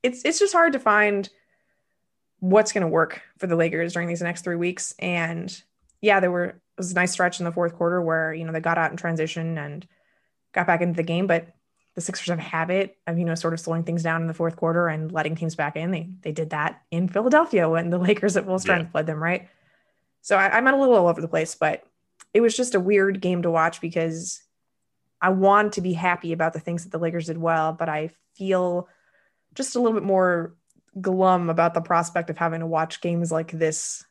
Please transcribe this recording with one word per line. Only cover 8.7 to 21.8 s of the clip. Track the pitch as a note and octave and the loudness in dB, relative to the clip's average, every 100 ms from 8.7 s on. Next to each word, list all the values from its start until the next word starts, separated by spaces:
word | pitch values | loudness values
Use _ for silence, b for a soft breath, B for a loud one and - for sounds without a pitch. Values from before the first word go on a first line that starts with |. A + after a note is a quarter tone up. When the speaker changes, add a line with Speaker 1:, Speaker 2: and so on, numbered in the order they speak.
| E3+ | 2
Speaker 1:
out | D#3 | 0
in | E3 | -2
transition | E3+ E3 D#3+ E3 E3 D#3+ | -4 -2 -2 -4 -6 -6
and | D3 D3 - _ _ _ _ _ _ | -8 -12 -16 _ _ _ _ _ _
got | - F3+ | -2 2
back | E3+ | 2
into | F3 E3+ | 2 -2
the | |
game, | E3 E3+ F#3+ | -2 -2 2
but | E3 E3+ _ _ _ _ | 0 0 _ _ _ _
the | - | -12
Sixers | E3+ F#3 - | -8 -8 -6
have | E3+ | -6
a | |
habit | D#3+ E3 E3 F#3 F#3+ _ - | -4 -4 -2 0 -2 _ -6
of, | E3+ | -2
you | |
know, | E3+ | -2
sort | E3 E3 | -2 -4
of | E3 | -4
slowing | E3 E3 | -4 -4
things | E3 E3+ | -2 -2
down | E3 E3 | -2 -2
in | E3 | -4
the | |
fourth | D#3+ E3+ E3 | -2 -4 -2
quarter | E3 E3 E3+ | -2 0 0
and | D#3 D#3 | -2 -4
letting | E3+ D#3 | -2 -2
teams | D#3+ E3 | -2 -6
back | D#3+ D3 D#3 | -4 -6 -4
in. | E3+ | -6
They, | F3+ E3+ F#3 | -6 -8 -10
they | D#3+ | -8
did | D#3 D#3 | -6 -6
that | D#3 D3+ - _ | -2 -4 -4 _
in | E3 F3+ | -4 -2
Philadelphia | G3 A#3+ D4+ D#4+ G#3 D#3+ | 0 4 4 4 2 2
when | E3 E3+ | 2 0
the | F3+ | 0
<laughs> | |
Lakers | F3+ G#3 G3+ F#3 | 2 2 2 0
at | |
full | G3 F#3 | -2 -4
strength | F#3+ F3+ E3 | 0 0 0
Speaker 2:
Yeah. | |
Speaker 1:
played | D3+ D#3+ | -4 -2
them, | D#3 | -2
right? | E3 F3+ - b b b b b b _ | -2 -2 -6 b b b b b b _
So | - G3 | 0 2
I, | G3 | 4
I'm | A3 C4 | 4 4
a | C4+ | 4
little | C4+ | 6
all | A#3 F3 | 6 6
over | E3 | 2
the | D#3+ | -2
place, | E3 D#3+ | -2 -2
but | - D#3 - | -2 -2 -2